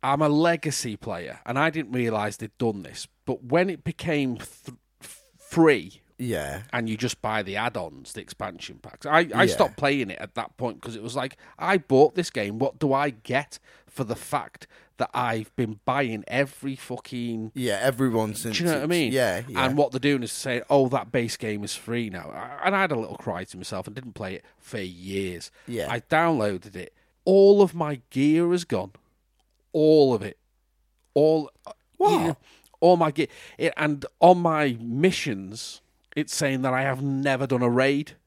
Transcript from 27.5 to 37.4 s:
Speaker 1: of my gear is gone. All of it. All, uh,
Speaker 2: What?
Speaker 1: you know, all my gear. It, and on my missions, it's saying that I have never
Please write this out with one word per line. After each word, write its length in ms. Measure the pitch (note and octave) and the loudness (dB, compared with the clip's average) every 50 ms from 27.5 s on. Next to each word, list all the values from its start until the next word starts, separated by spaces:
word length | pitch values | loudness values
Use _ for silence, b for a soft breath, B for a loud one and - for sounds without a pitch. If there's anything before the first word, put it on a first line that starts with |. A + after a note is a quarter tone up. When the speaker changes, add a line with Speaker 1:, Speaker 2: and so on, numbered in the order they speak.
| G3+ G3+ | 10 8
Speaker 1:
of 140 | G3+ F3+ - | 6 4 4
my 280 | E3+ D#3+ D3+ D3 B2+ _ _ | -4 -4 -4 -4 -6 _ _
gear 420 | - C3 C3+ D3 D#3 D#3+ F3 E3+ F3 | -2 0 2 4 4 4 2 2 0
is 120 | F3+ E3+ | 0 -2
gone. 280 | _ - G2+ F#2+ F#2+ - - _ _ _ _ _ _ _ _ _ _ _ _ _ _ _ | _ -4 -4 -4 -6 -12 -20 _ _ _ _ _ _ _ _ _ _ _ _ _ _ _
All 420 | D#3+ D3+ D#3 D#3 D#3 C#3+ C3+ B2 | 4 6 8 8 8 8 6 4
of 80 | G#2+ G2 | 2 -2
it. 160 | G2+ - _ _ _ _ _ _ _ _ _ _ _ _ _ _ _ _ | -6 -10 _ _ _ _ _ _ _ _ _ _ _ _ _ _ _ _
All, 360 | C#3 D3 D#3 D#3+ D#3+ D3+ C3+ _ _ _ | 4 4 4 4 2 0 -4 _ _ _
uh, 60 | - - _ _ _ _ | -20 -20 _ _ _ _
Speaker 2:
What? 140 | _ F4 G#4 G#4+ | _ 2 4 4
Speaker 1:
you 60 | E4 - E3 | 4 2 0
know, 80 | D3+ - b b b b b b b _ | -2 -4 b b b b b b b _
all 180 | - E3+ F3+ | 4 6 6
my 140 | E3+ E3+ D#3 | 6 4 0
gear. 160 | C#3+ D3+ D#3 B B B B B B B | 0 -2 -4 B B B B B B B
It, 140 | D3 E3 - | -4 -4 -2
and 300 | - D3+ D3+ D3 C#3+ B2+ - _ _ | 0 -2 -2 -2 -2 -6 -14 _ _
on 180 | - E3+ F#3 F3+ | 8 8 8 8
my 380 | F3 E3+ D#3+ D#3 D3+ C#3+ A#2+ A#2 | 6 0 2 2 2 0 0 -2
missions, 1000 | A2+ A#2 A#2 C3 D#3 F#3+ F3+ - - D3+ A2+ F#2+ F#2+ F#2+ G#2 A2+ - - - - _ _ _ _ _ _ - | -6 -6 -2 2 2 2 2 2 -4 -4 -6 -6 -6 -10 -12 -12 -14 -14 -16 -18 _ _ _ _ _ _ -6
it's 220 | D3+ D3+ - - | -6 -6 -6 -4
saying 260 | - D#3 C#3 C3+ C3 C3 | -2 -2 0 0 0 0
that 100 | C3+ B2+ | 0 0
I 100 | B2+ C3+ | 0 0
have 200 | C#3 C3 B2+ C#3 | 0 -2 -2 -2
never 460 | C#3 C#3 C3+ C#3 C#3+ C3+ B2+ | -4 -2 -2 0 0 0 0